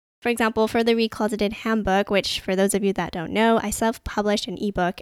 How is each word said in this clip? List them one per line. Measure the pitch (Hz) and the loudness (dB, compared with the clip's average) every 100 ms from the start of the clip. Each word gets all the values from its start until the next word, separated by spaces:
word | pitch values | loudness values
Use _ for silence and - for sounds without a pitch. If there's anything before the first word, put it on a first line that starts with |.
| _ _ | _ _
For | 240 | -4
example, | 233 226 220 220 | 0 0 2 2
for | 233 | 2
the | 233 233 | 2 2
Recloseted | 226 - 214 254 208 | 2 0 -2 0 -2
Handbook, | 214 226 220 190 190 202 | -4 -2 -2 2 2 2
which | 202 - - | 0 0 -4
for | - 190 | -2 2
those | 196 | 2
of | 196 | 2
you | 196 | 0
that | 190 170 | -2 -4
don't | 180 165 | -6 -4
know, | 190 226 226 | 2 4 4
I | 208 | 0
self-published | - 226 226 - - 208 208 - | -2 -2 -2 -6 -2 0 0 -2
an | 180 | -6
ebook | 208 196 180 - | -4 0 -2 -2